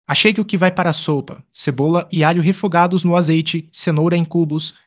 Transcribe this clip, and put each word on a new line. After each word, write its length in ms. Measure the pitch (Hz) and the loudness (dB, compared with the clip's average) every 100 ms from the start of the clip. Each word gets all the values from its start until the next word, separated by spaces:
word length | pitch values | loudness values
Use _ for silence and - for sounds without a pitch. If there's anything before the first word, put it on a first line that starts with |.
| - | -6
Achei 280 | 143 214 | 0 2
que 80 | 220 | 0
o 40 | 202 | -2
que 120 | 190 | 0
vai 140 | 185 | 0
para 180 | 180 170 | 2 -2
a 40 | |
sopa: 500 | 151 - 147 135 - - | -2 -2 -4 -4 -16 -18
cebola 540 | - - 131 151 175 175 | -6 -4 0 0 0 0
e 120 | 170 | 0
alho 180 | 151 175 | 2 2
refogados 640 | 165 196 202 170 175 180 | 0 0 0 2 2 2
no 120 | 175 175 | 2 2
azeite, 540 | 160 160 156 165 156 | 2 0 0 -6 -8
cenoura 460 | - 180 156 170 170 | -6 -2 0 2 0
em 80 | 160 | 0
cubos, 480 | 170 156 156 - - | 0 0 -2 -6 -12